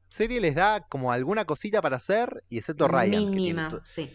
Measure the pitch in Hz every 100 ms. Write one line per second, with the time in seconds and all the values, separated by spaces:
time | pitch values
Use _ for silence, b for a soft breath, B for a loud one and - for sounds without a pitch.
0 | _ - 226 247 180 143 202 214 - 139
1 | 127 120 131 214 185 151 208 208 156 131
2 | - 208 247 - - 113 - 156 143 135
3 | 123 208 202 190 180 165 160 - - -
4 | 135